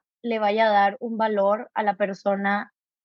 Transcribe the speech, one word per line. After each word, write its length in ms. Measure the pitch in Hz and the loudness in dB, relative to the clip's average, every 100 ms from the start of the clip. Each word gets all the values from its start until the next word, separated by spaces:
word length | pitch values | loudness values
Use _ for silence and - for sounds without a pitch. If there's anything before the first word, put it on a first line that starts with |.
| _ _ | _ _
le 180 | 233 220 | -6 -2
vaya 280 | 208 214 220 | 0 2 4
a 60 | |
dar 240 | 202 202 202 | 4 2 0
un 160 | 233 220 | -8 -2
valor 540 | 220 208 196 214 247 | -2 2 2 0 -4
a 100 | - | -4
la 140 | 208 196 | -2 -2
persona 760 | 196 196 202 196 196 202 - _ _ _ | -2 -2 -2 -2 0 -2 -6 _ _ _